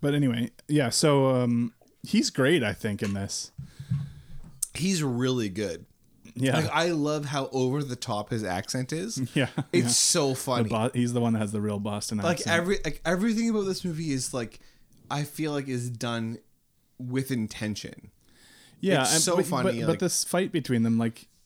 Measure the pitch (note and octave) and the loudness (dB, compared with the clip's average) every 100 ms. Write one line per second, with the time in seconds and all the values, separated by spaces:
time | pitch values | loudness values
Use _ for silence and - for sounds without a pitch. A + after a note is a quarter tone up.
0 | C#3+ C#3+ C3+ A#2 A#2+ - - D3 A#2+ - | 0 2 2 0 -4 -8 -2 2 2 4
1 | D#3 C#3 C3+ B2+ B2 A#2+ A#2+ - _ _ | 4 6 6 4 4 2 0 -4 _ _
2 | - G#3 D4 - C3 E3+ G#2+ F#2 A2 G#2 | 0 2 2 2 4 4 2 -2 -4 -2
3 | G#2 G2 G2 - - - C3+ - - C#3+ | -2 -2 -4 -6 -10 -14 -16 -12 -6 -6
4 | - - - - - - - - F#3 F3+ | -6 -12 -14 -14 -14 -10 -10 -2 0 2
5 | C#3+ A#2+ B2+ B2+ G#2+ F#2 G2 E2 - _ | 0 2 2 0 -2 -2 -4 -6 -12 _
6 | _ _ - A#2+ C3 C#3 A2 D3 E3+ E3 | _ _ -14 -2 0 2 2 2 2 2
7 | D3 D3+ C#3+ C#3+ C3+ C3 B2+ C#3+ C#3 B2 | 0 0 -2 -4 -2 0 2 0 -2 -6
8 | - G#2 G#2 - F#2+ F2+ - B2+ B2+ D#3 | -4 -4 -2 -4 -2 -2 -2 -4 -4 -4
9 | G#3 C3 B2+ D3+ B2 - - - A#2+ B2 | -6 -6 -2 0 0 -2 -2 0 2 2
10 | - F3 C#3 C3 - A#2+ A2 A2 A#2+ B2 | 2 4 2 0 0 0 2 0 0 2
11 | A#2+ A#2+ A#2 A2 G#2 G#2+ G#2 G2+ G#2 G#2 | 2 2 2 2 0 0 -2 -2 -2 -4
12 | - G#2+ E3 F3 - E3+ F3 G3 D#3 C#3+ | -4 -2 0 0 0 0 2 0 -2 -4
13 | D#3+ F3+ A3+ A3 A#3 A3 F#3+ F#3 F#3 D#3 | -2 0 2 2 0 0 -2 -2 -4 -4
14 | D#3+ C3+ - B2+ A2+ - - - _ - | -2 -2 -2 -4 -6 -10 -20 -20 _ -20
15 | - C#3+ D3 - D3+ C#3+ C3+ B2 B2 A#2 | -8 -6 -4 -4 -2 -2 -2 -4 -4 -4
16 | A#2+ A#2 A2+ A2+ - _ _ _ _ - | -4 -2 -4 -6 -14 _ _ _ _ -12
17 | B2 C3 C3 B2+ G#2+ - G#2+ G2+ - - | -4 -4 -2 -2 -2 -4 -6 -6 -8 -14
18 | - - _ _ - - - - F#3+ D#3+ | -20 -20 _ _ -20 -20 -20 -4 2 4
19 | C3 D#3+ F3+ F3 F3 C#3 B2 A#2 D3 E3 | 4 2 4 2 2 2 2 2 0 2
20 | F3+ - - F3 F#3+ E3 C3 A#2+ A2+ A2+ | 0 0 0 0 0 -2 0 2 4 2
21 | A#2 - - _ | 0 -4 -14 _